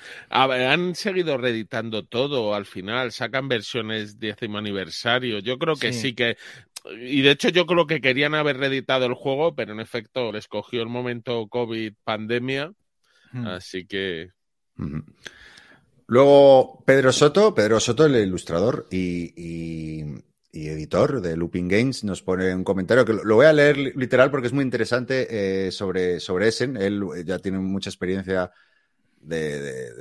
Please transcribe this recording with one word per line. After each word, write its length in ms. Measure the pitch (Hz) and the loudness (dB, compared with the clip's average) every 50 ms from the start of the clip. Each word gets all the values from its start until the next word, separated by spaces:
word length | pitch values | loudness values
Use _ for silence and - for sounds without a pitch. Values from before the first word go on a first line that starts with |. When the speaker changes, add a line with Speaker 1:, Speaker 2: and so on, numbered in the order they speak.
| - - - - - - | -14 -20 -20 -20 -10 -2
Speaker 1:
A 180 | - 120 131 135 | 2 2 2 2
ver, 180 | 131 127 127 | 2 0 0
han 300 | 127 143 170 180 185 170 | 2 2 0 0 -2 -4
seguido 400 | - - 214 190 185 175 160 143 | -4 -6 -4 -2 -2 -2 -2 -2
reeditando 680 | 127 120 127 117 113 107 - - 117 113 117 110 107 92 | -2 -2 -2 -2 -2 -4 -6 -6 -8 -6 -6 -6 -8 -8
todo 500 | - - 117 135 143 147 131 113 104 104 | -4 -2 -2 -2 -2 -2 -2 -2 -2 -2
al 100 | 104 101 | -4 -6
final, 460 | - - 101 90 98 110 127 131 117 - | -8 -12 -12 -8 -6 -4 -4 -4 -4 -6
sacan 340 | - 123 117 110 135 135 | -6 -8 -6 -4 -4 -4
versiones 720 | 135 127 110 101 - - 123 110 107 110 110 104 104 104 107 | -2 -4 -4 -4 -6 -6 -6 -6 -4 -6 -6 -6 -8 -10 -10
décimo 400 | 110 107 101 - - 107 104 104 | -8 -8 -8 -6 -8 -8 -6 -6
aniversario. 800 | 107 104 101 98 92 80 - - - 120 120 127 127 123 110 104 | -6 -6 -6 -6 -6 -8 -10 -6 -2 0 0 0 0 -2 -6 -6
Yo 200 | 98 117 127 127 | -4 -6 -6 -4
creo 180 | 160 165 156 | -2 -4 -2
que 160 | 139 127 113 123 | -2 -4 -4 -4
Speaker 2:
Sí. 80 | 120 | -4
Speaker 1:
sí 140 | 113 135 120 | -4 -4 -2
que, 220 | 107 123 117 110 - - - - - - _ - - - - 92 110 123 | -2 -2 -2 -2 -4 -10 -20 -20 -20 -20 _ -20 -20 -18 -16 -16 -14 -8
y 180 | 127 139 139 135 | -2 0 2 4
de 100 | 139 143 | 4 4
hecho 160 | - - - | 4 2 0
yo 160 | 165 175 175 | 2 2 2
creo 200 | 160 180 175 165 | 2 2 2 2
que 140 | 147 160 151 | 2 0 0
querían 340 | 113 135 127 131 143 147 151 | 0 0 2 2 0 0 0
haber 220 | 156 151 147 139 | 0 0 -2 -2
reeditado 480 | 127 139 135 135 135 123 - 135 131 127 | -2 -2 -2 -2 -2 -2 0 0 0 0
el 80 | 123 127 | 0 -2
juego, 420 | 127 - 143 135 135 156 170 151 | -4 -4 -4 -2 0 0 -2 -2
pero 180 | 139 117 101 107 | -4 -6 -8 -8
en 80 | 107 | -10
efecto 520 | 110 - - 120 107 - - 131 123 113 104 | -10 -10 -10 -10 -10 -8 -8 -6 -6 -4 -6
les 140 | 107 - - | -8 -10 -8
cogió 320 | - 107 104 - - 117 | -8 -10 -8 -6 -6 -6
el 80 | 117 113 | -6 -4
momento 580 | 120 123 123 123 120 120 113 131 120 117 110 104 | -6 -6 -6 -6 -8 -8 -6 -6 -6 -6 -6 -6
covid, 440 | - 123 123 110 113 113 110 107 101 _ _ | -6 -6 -4 -4 -4 -6 -8 -8 -10 _ _
pandemia, 680 | - 110 107 110 107 117 120 123 131 135 135 143 165 214 _ _ _ _ _ _ _ _ _ _ _ - | -6 -6 -6 -4 -4 -2 -2 -2 -4 -4 -6 -6 -8 -12 _ _ _ _ _ _ _ _ _ _ _ -12
Speaker 2:
Hmm. 140 | 123 120 | -10 -8
Speaker 1:
así 380 | 110 90 90 - - - 92 90 | -8 -10 -10 -12 -12 -12 -12 -10
que 440 | 95 - 98 98 95 87 80 85 90 _ _ _ _ _ _ _ _ _ - | -8 -6 -6 -4 -4 -6 -8 -10 -14 _ _ _ _ _ _ _ _ _ -10
Speaker 3:
Ujú. 240 | - 78 71 78 78 - _ _ - - - - - - - - - _ _ _ _ _ _ _ _ | -8 -8 -8 -8 -10 -12 _ _ -20 -20 -20 -20 -20 -20 -20 -20 -20 _ _ _ _ _ _ _ _
Luego 760 | - 113 123 139 143 143 139 139 139 135 131 127 - - - _ | 2 4 6 8 10 10 10 10 10 10 10 8 4 -2 -2 _
Pedro 260 | - 135 139 131 131 127 | 4 4 6 6 4 4
Soto, 420 | - 147 147 147 190 208 220 - | 6 4 4 6 6 4 4 4
Pedro 260 | - 104 104 113 107 | 4 2 4 2 2
Soto, 260 | - - 117 117 160 | 2 0 2 4 4
el 100 | 156 135 | 4 4
ilustrador 680 | 120 104 95 92 87 - - 80 85 95 117 - - - - | 4 2 0 -2 -4 -6 -4 -2 0 2 0 0 -2 -6 -6
y, 440 | 92 92 92 90 87 87 85 82 - | -4 -4 -2 -2 -4 -4 -6 -8 -10
y, 880 | 85 85 82 82 82 82 82 82 80 80 78 78 78 78 73 69 57 - _ _ _ _ _ - | -12 -12 -10 -8 -8 -8 -8 -8 -8 -8 -8 -8 -8 -10 -10 -12 -14 -16 _ _ _ _ _ -14
y 160 | 82 78 76 | -12 -10 -8
editor 520 | 78 78 76 73 - 87 117 151 143 127 | -8 -8 -6 -2 2 2 2 2 0 -2
de 160 | 90 87 80 | -4 -4 -4
Looping 320 | 82 85 85 - 92 90 90 | -4 -4 -4 -4 -4 -2 0
Games, 360 | 95 104 120 135 123 - - | 2 2 2 0 -2 -4 -6
nos 180 | 104 92 - - | -6 -8 -6 -4
pone 320 | - 92 90 92 92 92 | -4 -2 0 0 0 -2
un 100 | 92 92 | -2 -2
comentario 400 | 101 98 95 92 80 113 127 123 | -2 -2 -2 0 2 4 4 4
que 80 | 104 110 | 4 2
lo, 120 | 101 - | 0 2
lo 100 | 107 110 | 4 6
voy 120 | 110 135 | 8 8
a 60 | 160 156 | 8 8
leer 240 | 147 143 147 143 | 6 6 4 4
li-, 160 | - 143 135 - | 2 -2 -6 -4
literal 360 | 135 127 113 - 123 131 147 | -4 -2 2 4 6 6 4
porque 160 | 135 139 120 | 4 0 -2
es 60 | 120 113 | -2 -2
muy 100 | 143 139 | -2 -2
interesante, 1040 | 127 117 117 113 - 123 127 123 - 131 131 123 - 113 107 101 95 95 95 95 | 0 -2 -2 -2 0 -2 -2 -2 -2 -2 -2 -2 -2 -4 -4 -2 -2 -2 -2 -2
eh, 40 | 92 | -4
sobre, 500 | 90 - 104 95 90 92 90 90 87 82 | -4 -4 -4 -4 -2 0 0 0 -2 -2
sobre 280 | - - 95 90 101 113 | -4 -4 -2 2 2 2
Essen. 280 | 110 - 123 131 135 113 | 2 0 -2 -4 -2 -2
Él, 240 | 98 98 104 101 101 90 76 | -2 -2 -2 -2 -4 -6 -8
eh, 100 | 87 85 | -8 -6
ya 120 | 80 92 87 | -6 -6 -6
tiene 200 | - 98 92 95 | -4 -4 -4 -4
mucha 320 | 95 95 98 98 - 101 | -4 -4 -4 -4 -6 -8
experiencia 600 | 92 - 95 90 95 98 95 95 95 92 90 90 _ _ _ _ _ _ _ _ _ _ _ _ _ _ | -8 -6 -6 -4 -4 -4 -4 -2 -2 -2 -2 -4 _ _ _ _ _ _ _ _ _ _ _ _ _ _
de, 400 | _ 73 82 80 78 76 73 73 | _ -8 -6 -4 -4 -4 -6 -6
de, 340 | 71 69 64 64 64 60 57 60 | -8 -8 -10 -10 -12 -12 -14 -16